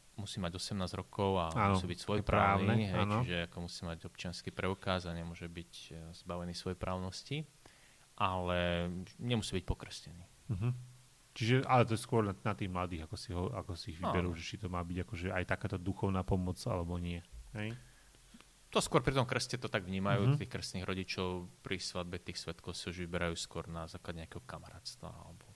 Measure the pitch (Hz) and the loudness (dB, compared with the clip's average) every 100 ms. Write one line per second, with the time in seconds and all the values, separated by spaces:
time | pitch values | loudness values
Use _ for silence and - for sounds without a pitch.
0 | - - 98 - 87 92 - 104 90 95 | -14 -10 -8 -2 -2 -2 -4 -2 -2 -4
1 | 90 - 98 95 82 117 101 95 90 87 | -6 0 4 4 2 4 6 6 2 -2
2 | - 104 101 101 101 98 98 113 104 92 | 0 0 4 6 8 6 6 4 4 2
3 | 104 107 123 87 85 - 87 - 87 82 | 4 4 2 0 -2 -4 -8 -6 -6 -6
4 | 90 - 90 85 - - 92 95 98 92 | -10 -8 -8 -6 -6 -2 0 0 0 0
5 | 87 85 85 85 85 85 82 - - 82 | 0 -4 -6 -8 -8 -8 -12 -14 -14 -12
6 | 80 87 - 87 87 87 92 90 92 92 | -12 -12 -6 -4 -4 -4 -4 -2 -2 -2
7 | 92 - - 143 151 - - - - - | -2 -6 -4 -6 -6 -12 -20 -20 -20 -20
8 | - - 101 92 90 90 87 87 87 87 | -10 0 2 4 4 4 4 4 0 -2
9 | 92 - 120 117 98 92 - - - - | -8 -6 0 0 0 0 0 -2 -6 -12
10 | - 85 87 - - 90 117 123 - - | -14 -16 -18 -12 -4 0 0 0 -6 -18
11 | - - - - 113 131 - 127 117 110 | -20 -20 -16 -2 4 4 6 6 6 2
12 | - 117 104 95 113 95 98 90 90 87 | 2 2 4 0 -2 0 0 0 -2 -2
13 | 80 - - 87 92 98 87 87 - 80 | -6 -8 -4 -2 -2 -2 -6 -8 -8 -4
14 | 226 92 87 82 85 95 90 90 85 90 | 0 2 0 -2 -6 -6 -4 -2 -2 -4
15 | 87 82 90 95 90 92 101 95 90 92 | -4 -4 -2 0 0 0 0 -2 -2 0
16 | 98 95 92 95 90 87 120 95 85 87 | 2 2 2 2 2 -2 -2 -2 0 -2
17 | 87 87 - - - 110 107 123 - - | -2 -4 -8 -16 -10 -6 -6 -8 -14 -20
18 | - - - - - - - 220 - 160 | -20 -20 -20 -20 -20 -20 -2 0 4 4
19 | 135 135 123 120 - 123 110 110 90 95 | 4 4 4 2 0 -4 -2 -2 0 2
20 | 98 101 101 143 - 95 90 95 92 95 | 4 6 6 6 2 -4 -4 -4 -2 -2
21 | 92 - 92 90 87 - - 95 - 92 | -2 -2 -2 -2 -6 -10 -6 -4 -2 -4
22 | 87 87 - 87 - 82 - 85 - 87 | -4 -6 -8 -8 -8 -8 -8 -8 -6 -6
23 | 85 87 85 85 - 85 80 82 80 - | -4 0 0 -2 -4 -6 -6 -8 -8 -8
24 | - 82 82 - - 80 85 - - - | -8 -8 -8 -12 -10 -12 -12 -14 -14 -12
25 | 85 - 82 85 - | -12 -12 -16 -18 -20